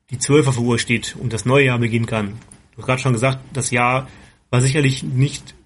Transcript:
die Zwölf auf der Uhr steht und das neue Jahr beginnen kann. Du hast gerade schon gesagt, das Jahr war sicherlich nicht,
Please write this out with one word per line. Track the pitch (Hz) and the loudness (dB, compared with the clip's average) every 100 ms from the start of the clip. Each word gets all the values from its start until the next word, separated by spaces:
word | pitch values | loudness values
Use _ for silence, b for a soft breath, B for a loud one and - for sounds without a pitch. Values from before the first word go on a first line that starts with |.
| _ | _
die | 123 | -6
Zwölf | - 147 135 | 4 4 4
auf | 120 | 0
der | |
Uhr | 120 117 | 0 0
steht | - 117 - - | 0 -2 -2 -8
und | 123 | -6
das | 110 | -4
neue | 123 139 135 | 2 2 4
Jahr | 120 | 2
beginnen | 117 113 113 | 0 0 -2
kann. | 110 101 113 - - _ | -4 -4 -8 -18 -20 _
Du | - | -10
hast | - | -4
gerade | 127 | -2
schon | 131 | 0
gesagt, | 117 135 131 - | 0 0 -2 -8
das | 131 - | -8 -2
Jahr | 120 120 131 131 B B B _ | 0 2 0 -4 B B B _
war | 123 | 0
sicherlich | 135 151 139 131 | 2 2 2 0
nicht, | 151 127 135 - - - | -2 0 0 -2 -16 -20